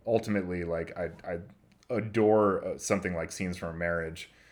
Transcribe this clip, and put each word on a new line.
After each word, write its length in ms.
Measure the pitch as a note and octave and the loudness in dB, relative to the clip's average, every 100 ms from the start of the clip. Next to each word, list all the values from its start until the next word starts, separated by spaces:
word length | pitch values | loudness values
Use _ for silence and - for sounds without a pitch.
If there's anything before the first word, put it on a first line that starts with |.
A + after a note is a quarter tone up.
| A2+ | 0
ultimately, 580 | A2+ A2 G2+ F2+ F2+ | 0 2 -2 0 -4
like, 300 | E2+ E2 E2 - | -2 -4 -6 -6
I, 100 | E2 F2 F2+ | -8 -8 -8
I 120 | E2+ A2 - _ _ _ | -8 -8 -20 _ _ _
adore, 760 | A#2 G#2+ A2+ G#2+ G#2+ G#2 F2+ F#2 | -4 0 4 6 8 6 4 -2
uh, 100 | - | -6
something 360 | - G2+ F2+ | 0 0 0
like 180 | E2+ E2+ | -2 -4
Scenes 240 | - F#2 F2+ | -4 -4 -4
from 140 | E2+ | -6
a 40 | E2 | -4
Marriage. 520 | E2+ E2+ D#2+ E2 - _ - | -2 -2 -4 -8 -14 _ -20